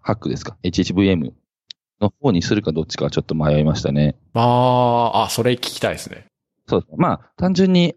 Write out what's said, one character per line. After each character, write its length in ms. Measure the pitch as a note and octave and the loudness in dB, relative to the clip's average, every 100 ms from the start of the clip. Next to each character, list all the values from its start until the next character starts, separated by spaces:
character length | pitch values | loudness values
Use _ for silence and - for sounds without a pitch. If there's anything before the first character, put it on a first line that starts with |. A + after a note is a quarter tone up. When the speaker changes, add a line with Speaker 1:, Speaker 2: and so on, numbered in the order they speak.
Speaker 1:
ハ 120 | - | -6
ッ 20 | G#2+ | -4
ク 120 | - | -4
で 80 | - | -6
す 60 | - | -8
か？ 120 | - | -8
エ 60 | F#2 | -4
イ 20 | |
チ 100 | F2+ | -2
エ 20 | |
イ 20 | F2 | -2
チ 80 | |
ブ 120 | F#2 G2 | 2 2
イ 40 | |
エ 60 | F2+ | 2
ム 180 | C#2+ - _ _ - - _ _ | -2 -10 _ _ -20 -20 _ _
の 100 | G#2 - | -4 0
方 120 | C#3+ | 0
に 100 | F2 | 0
す 120 | E2+ G#2 | 0 -2
る 60 | |
か 80 | - | -2
ど 100 | D#2 | -4
っ 60 | D#2 | -4
ち 100 | - | -4
か 80 | D2 | -4
は 60 | |
ち 80 | D2+ | -4
ょ 20 | |
っ 20 | |
と 120 | D2 D#2+ | -4 -2
迷 240 | D2+ D2+ | 0 2
い 40 | |
ま 120 | D2+ D#2 | 2 0
し 80 | |
た 80 | C#2 | -2
ね。 240 | C#2 D2 - _ | 0 0 -2 _
Speaker 2:
あ 800 | A#2 A#2+ B2 B2 B2 B2 A#2+ A#2 G#2 | 0 2 2 2 2 2 2 0 0
ー、 40 | A2 | 0
あ、 40 | |
そ 140 | - | 0
れ 80 | A#2 | -2
聞 60 | B2 | -2
き 200 | - - | -4 -4
た 100 | A2 | -4
い 40 | |
で 40 | E2 | -4
す 100 | - | -10
ね。 160 | - - _ _ _ - | -18 -20 _ _ _ -4
Speaker 1:
そ 100 | G2+ | -2
う 40 | |
で 60 | - | -2
す。 60 | - | -2
ま 140 | E3+ | 0
あ、 200 | F2 _ - | -2 _ -4
単 160 | F3+ | -2
純 180 | F3+ F#3+ | 2 4
に、 200 | F3+ F3 | 4 2